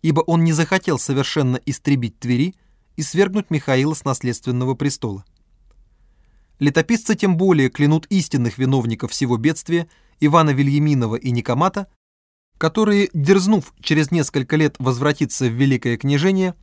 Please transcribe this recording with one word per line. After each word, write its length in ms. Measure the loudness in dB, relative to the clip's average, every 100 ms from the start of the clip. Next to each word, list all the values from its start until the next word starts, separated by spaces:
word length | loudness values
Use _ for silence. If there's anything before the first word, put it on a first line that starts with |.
Ибо 180 | 2 0
он 240 | 2 2
не 80 | 2
захотел 460 | 0 0 0 0 -2
совершенно 600 | -2 -2 -2 0 0 -2
истребить 540 | -4 -4 -2 -2 -2 -6
Твери 360 | -2 0 0 -4 _ _ _ -8
и 60 |
свергнуть 480 | -4 0 0 0 -2
Михаила 440 | -4 0 0 0
с 100 | -2
наследственного 720 | -4 -4 -4 -4 -4 -2 -2
престола. 500 | -2 -4 -4 -6 -8 -14 _ _ _ _ _ _ _ _ _ _ _ _ _
Летописцы 560 | 0 0 0 -2 0
тем 240 | 0 0 2
более 320 | 4 4 2
клянут 360 | 2 2 2 0
истинных 480 | -2 0 0 -2 -2
виновников 540 | 0 0 0 -4 -6
всего 260 | -4 -2 0
бедствия, 500 | 0 -2 -2 -4 -4 _ _ _
Ивана 300 | 2 4 2
Вильяминова 680 | 2 0 2 2 0 0 -4
и 140 | -2
Никомата, 560 | -4 -2 -2 -2 -2 -10 _ _ _ _ _ _ _
которые, 500 | -4 0 2 2 0
дерзнув 580 | -2 2 2 4 0 -2 _
через 300 | -2 0 0
несколько 460 | 0 0 -2 -2 0
лет 200 | 0 0
возвратиться 680 | -2 0 -2 -2 -4 -2 -2
в 60 |
Великое 440 | 2 2 2 -2 -2
княжение 580 | -2 0 2 0 -2 -4